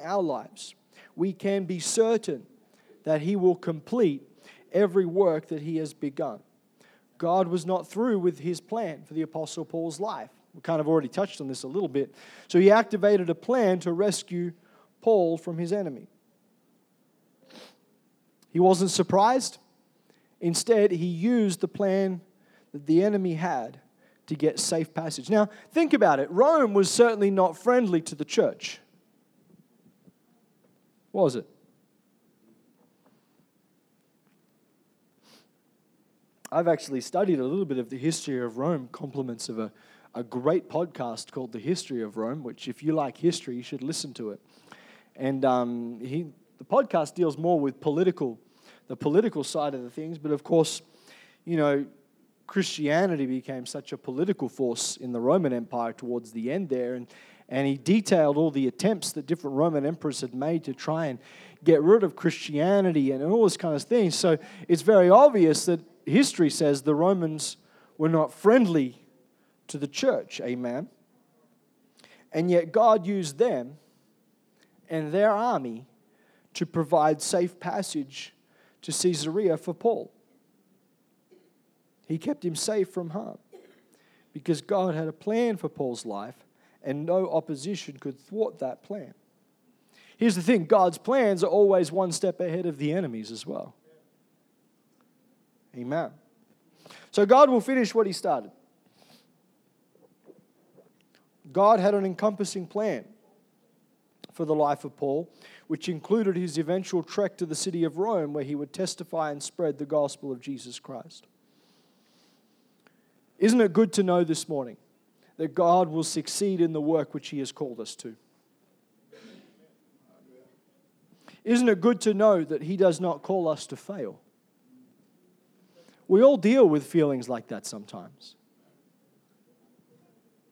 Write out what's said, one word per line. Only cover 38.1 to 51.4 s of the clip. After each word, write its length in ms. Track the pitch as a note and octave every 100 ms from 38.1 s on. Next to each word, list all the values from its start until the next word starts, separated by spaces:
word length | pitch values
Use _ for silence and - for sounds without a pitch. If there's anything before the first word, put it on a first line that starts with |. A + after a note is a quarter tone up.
| D#3+ - B2+
of 160 | B2 A2+
Rome, 320 | C#3+ E3 B2
compliments 560 | - C#3+ C#3 C3 A#2 -
of 100 | A2+
a, 140 | G#2+ - _ _ _
a 100 | -
great 440 | A#2+ B2 C3 E3+ -
podcast 640 | D3+ F3 - B2 A2+ -
called 220 | - B2+
The 60 | A#2
History 420 | G#2+ F3+ - B2+
of 160 | A2 G#2+
Rome, 260 | A2 D3
which 240 | B2 - -
if 160 | A#2+
you 80 | D3
like 240 | D#3+ C#3 -
history, 400 | E3+ E3+ - B2
you 80 |
should 200 | A#2+ C#3
listen 300 | C3+ D#3 D3 B2
to 160 | A2
it. 100 | G2+ _ _ _ - - - _ -
And, 300 | C3+ C3+ C3+
um, 560 | B2+ A#2+ A#2+ A#2 A#2
he, 240 | B2+ D3 E3 - _ _
the 80 | -
podcast 500 | A#3+ C#4 F3 D3+ -
deals 220 | F3 C#3+
more 200 | E3 F3
with 220 | C#3 B2+
political, 580 | D3+ D3 F#3 F3 C3+ A2 _ _ - - -
the 80 | B2+
political 480 | D3 D#3+ A3 D#3 C3+
side 280 | E3 D3
of 80 | C3+
the 60 | B2
things, 280 | C#3 D#3 E3
but 140 | D3+
of 120 | C#3+
course, 380 | - E3+ D#3 - - _ _ - - _